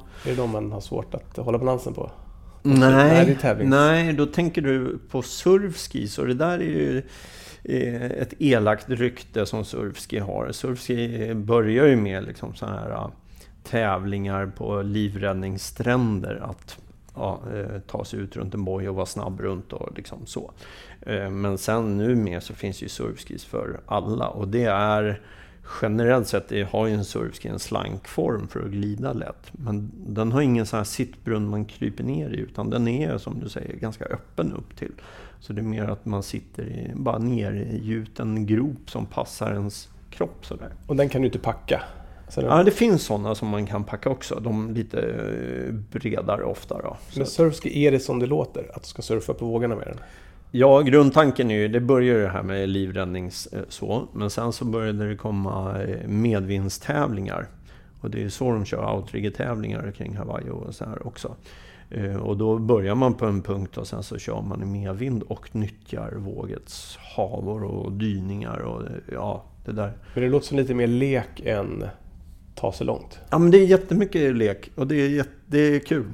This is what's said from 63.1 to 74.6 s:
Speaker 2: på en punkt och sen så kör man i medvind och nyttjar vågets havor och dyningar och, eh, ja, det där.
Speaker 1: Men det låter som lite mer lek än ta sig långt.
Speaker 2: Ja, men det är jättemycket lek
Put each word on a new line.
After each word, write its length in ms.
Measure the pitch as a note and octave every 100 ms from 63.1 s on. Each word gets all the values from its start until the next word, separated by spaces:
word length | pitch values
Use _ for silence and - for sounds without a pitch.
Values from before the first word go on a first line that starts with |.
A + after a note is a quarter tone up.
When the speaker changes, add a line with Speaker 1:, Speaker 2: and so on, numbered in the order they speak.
Speaker 2:
på 120 | - A2+
en 160 | G2+
punkt 360 | F2 G2 F#2+ -
och 100 | G#2+
sen 160 | A2
så 140 | - A2
kör 240 | A2+ G#2+
man 200 | G#2+ -
i 20 | G2
medvind 580 | G2+ G2 F#2+ C3 A#2
och 320 | - - - A2
nyttjar 580 | G#2 - - A2 G#2+ G#2
vågets 800 | G2 - G#2+ - - - - - - -
havor 480 | G2 G#2+ F#2+ G#2+
och 280 | G2 G2+ G2+
dyningar 640 | G2+ A2 G2 F#2 G2+ A#1 -
och, 220 | A#1 A1+
eh, 60 | A1 - -
ja, 300 | B1 G#2 G2+ - - -
det 60 |
där. 200 | G#2+ G2+ A2 -
Speaker 1:
Men 100 | B2+
det 60 | B2+
låter 180 | C#3+ C3+
som 100 | C#3
lite 160 | B2+
mer 140 | B2 A#2+
lek 520 | B2 C#3 C3 - - -
än 400 | G#2+ G2 G#2 G2+ - - - - - - -
ta 180 | G#2
sig 140 | - B2
långt. 320 | - - - -
Speaker 2:
Ja, 80 | D#3
men 140 | E3+
det 60 | G3
är 80 | F#3+
jättemycket 720 | F#3+ F#3+ F3 G3 E3+ C#3 A#2+
lek 360 | G#2+ G2